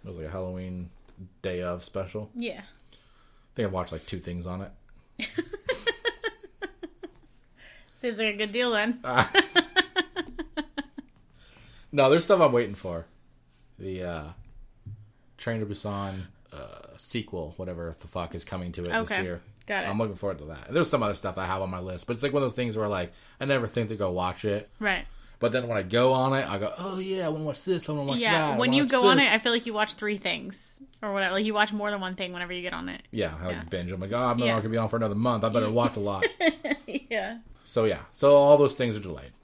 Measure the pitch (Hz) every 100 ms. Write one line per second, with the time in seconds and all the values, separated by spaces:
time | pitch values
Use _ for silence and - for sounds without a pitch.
0 | - 85 78 92 92 92 92 90 87 -
1 | - - 92 _ 95 90 90 87 - 98
2 | 90 107 107 - - 180 196 - - -
3 | _ _ _ _ _ - 104 92 87 82
4 | - 92 90 87 87 92 98 - - -
5 | _ - - - 339 415 - 508 - -
6 | 466 480 453 - - - 381 - 320 -
7 | - - - _ _ _ - - - -
8 | 247 214 220 208 214 226 247 214 220 247
9 | - 123 - 392 370 359 339 381 370 370
10 | 359 381 - - 320 - 302 - - -
11 | - _ _ - - - - - - 143
12 | 135 165 165 190 151 123 107 101 92 85
13 | 78 _ _ _ _ _ _ - 95 92
14 | 87 85 76 - - - - - - 104
15 | - _ - - - 113 104 101 104 101
16 | 98 95 92 - - 71 64 - - -
17 | - 120 110 90 78 87 90 87 85 80
18 | - 92 85 87 - 95 87 85 87 226
19 | 226 196 90 87 - - - 202 - 107
20 | 110 92 101 80 76 80 - 151 165 139
21 | 107 95 98 90 92 95 95 92 92 90
22 | - 120 139 139 131 117 123 107 104 98
23 | 87 - - - 135 135 113 - 107 107
24 | 95 90 90 90 107 101 - - 208 180
25 | - - - - 233 123 120 107 92 117
26 | 127 131 131 135 - 101 104 - 190 185
27 | 190 190 165 156 156 135 185 170 - 151
28 | 139 233 226 196 156 220 247 269 269 262
29 | 247 269 262 220 240 233 233 208 208 -
30 | 208 202 185 170 - - - - 269 _
31 | 214 196 190 190 214 208 208 208 208 202
32 | 185 185 185 175 175 180 180 165 - 180
33 | - 113 90 78 90 87 82 95 87 92
34 | 95 117 127 120 120 113 110 113 113 117
35 | 110 101 123 117 113 113 107 117 117 107
36 | 101 98 453 - 330 320 262 277 - 269
37 | - 220 196 233 - - - 120 110 87
38 | - - 143 143 143 147 139 - 123 107
39 | 95 71 67 -